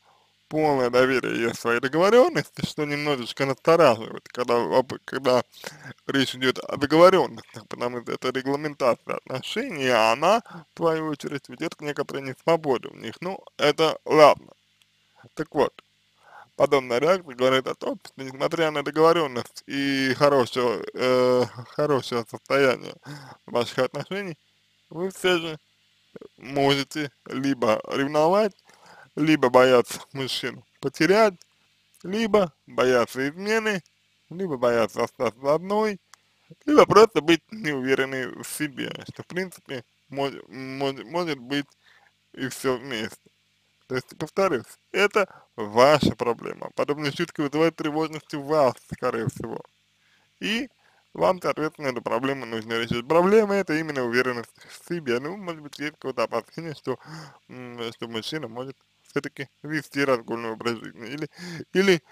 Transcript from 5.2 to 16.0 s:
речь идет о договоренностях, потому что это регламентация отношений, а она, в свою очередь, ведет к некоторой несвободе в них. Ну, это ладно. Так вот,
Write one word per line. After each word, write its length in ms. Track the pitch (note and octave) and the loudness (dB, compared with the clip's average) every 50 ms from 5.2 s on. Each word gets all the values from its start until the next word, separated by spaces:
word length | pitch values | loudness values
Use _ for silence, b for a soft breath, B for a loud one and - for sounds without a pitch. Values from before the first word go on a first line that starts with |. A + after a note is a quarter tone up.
| C#3 C3 B2+ B2 A2+ _ B B B B B B B C3+ B B _ - | 0 2 2 2 0 _ B B B B B B B -20 B B _ -2
речь 280 | - C3+ C3 - - | 0 0 0 0 -2
идет 240 | B2+ C3 B2+ A#2+ - | -2 -2 -2 -2 -2
о 160 | - - - C3+ | -4 -8 -6 -4
договоренностях, 880 | C#3+ C#3 D3+ D#3+ F3 F#3 F#3+ F3 C#3 A2+ A#2 A2 - _ - A#2 G#2 - | -2 2 6 8 8 8 8 6 2 0 -4 -12 -20 _ -20 -20 -18 -14
потому 340 | - B2 A#2+ B2 B2 B2 | -10 -6 -6 -6 -6 -6
что 100 | A2+ A#2+ | -8 -8
это 180 | B2+ B2+ - C3 | -8 -6 -4 -4
регламентация 840 | B2 C3 B2+ C3+ C#3 C#3+ D3+ D3+ C#3+ - C#3 B2 A2+ - _ - - | -4 -4 -2 -4 -4 -4 -4 -8 -6 -2 0 0 0 0 _ -8 -8
отношений, 720 | - - - C3 B2+ - - - G#3+ C4+ C#4 F#3+ D3 C3+ B2+ | -8 -8 -8 -10 -8 -8 -6 -6 -6 -6 -6 -6 -2 0 4
а 240 | B2+ A2+ A2+ A2+ | 4 6 6 6
она, 300 | A2+ C3+ D#3 F3 G#3 A3+ - B B E3+ D#3+ B - | 4 4 4 2 2 2 0 B B -20 -20 B -8
в 40 | - | -2
свою 300 | E3 E3 D#3+ D#3+ D#3+ D#3 | 0 0 0 0 -2 -6
очередь, 400 | D3 - - D3+ D3 C#3 _ - | -6 -8 -8 -10 -10 -10 _ -12
ведет 260 | C#3+ A#2+ D#3 E3+ - | -12 -8 -8 -8 -8
к 60 | - | -8
некоторой 420 | D3 D3 C#3+ - C#3 - - C#3 C#3 | -10 -8 -6 -6 -6 -6 -6 -10 -8
несвободе 640 | C3+ B2+ _ - - E3 E3 D#3 D3 B2+ A2 - - | -10 -10 _ 0 0 0 0 2 0 0 0 -2 -8
в 80 | - G2 | -16 -12
них. 180 | G#2 A2+ A2 - | -14 -14 -12 -10
Ну, 180 | D#3+ F3+ F#3+ - - - _ - | -10 -10 -10 -10 -14 -14 _ 0
это 400 | - D3 C#3+ - D#3+ D#3 - - - | 0 2 2 2 2 0 0 -2 -4
ладно. 460 | - A#2+ D#3 D3+ C#3 G2+ - - - - _ _ _ _ _ _ _ _ _ _ _ b b b B2 - | 2 6 8 10 8 8 6 -2 -20 -20 _ _ _ _ _ _ _ _ _ _ _ b b b -18 -12
Так 180 | - D#3 - - | -12 -10 -6 0
вот, 200 | D3+ B2 - _ - - _ _ _ | 0 0 0 _ -8 -20 _ _ _